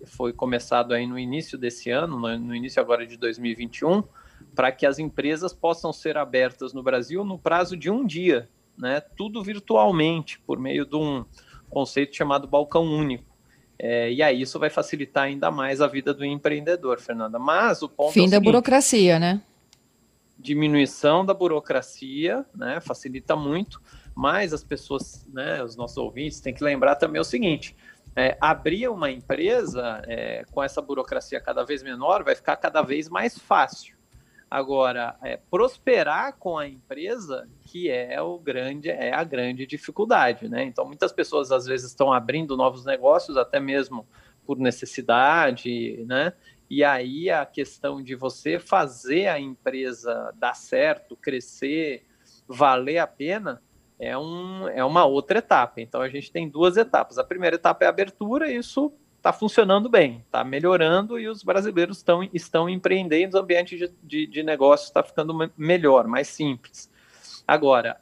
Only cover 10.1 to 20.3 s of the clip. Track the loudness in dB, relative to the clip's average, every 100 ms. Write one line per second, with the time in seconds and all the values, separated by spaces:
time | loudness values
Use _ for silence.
10.1 | 0 -6 -12 -8 -6 -4 -4 -2 -4 -2
11.1 | -4 -8 -18 -20 -20 -8 -4 -2 -2 -2
12.1 | -2 0 0 0 0 2 0 0 0 -2
13.1 | -4 -12 _ _ _ _ -8 -2 0 0
14.1 | 2 2 2 -2 -2 -2 -2 -4 -4 -2
15.1 | -2 -2 0 -2 0 -2 2 0 0 -4
16.1 | -2 -4 -2 -2 -2 -2 -2 0 -4 -4
17.1 | -6 -6 -4 0 2 2 0 -4 -2 2
18.1 | 6 6 6 6 4 6 4 6 6 6
19.1 | 6 4 0 -4 _ _ _ _ _ _
20.1 | _ _